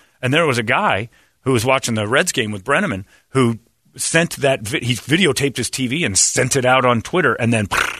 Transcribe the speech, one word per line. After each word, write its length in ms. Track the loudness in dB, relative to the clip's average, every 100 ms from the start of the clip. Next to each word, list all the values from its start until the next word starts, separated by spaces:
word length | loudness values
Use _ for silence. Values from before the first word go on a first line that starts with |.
| _ _
And 100 | 0
there 140 | 2 2
was 140 | 0
a 40 |
guy 460 | 0 0 2 -2 -4 _ _ _
who 100 | 0
was 120 | 0 2
watching 300 | 0 0 -2
the 100 | 0
Reds 240 | 0 0
game 200 | -2 -4
with 120 | -6
Brenneman 420 | -2 0 0 -4 -8 _ _
who 280 | 0 2 0 -8 _ _ -10
sent 400 | -2 0 0 0
that 260 | -2 -2
vi-, 200 | -4 -6
he 120 | -2
videotaped 640 | -4 0 2 2 2 -2 -2
his 140 | -6
T 160 | -4 -4
V 160 | -2
and 120 | -2 0
sent 360 | 0 0 0 2
it 100 | 4
out 200 | 4 4
on 160 | 2
Twitter, 320 | 0 0 2
and 180 | 2 0
then, 160 | 0 0 -2 -2 -4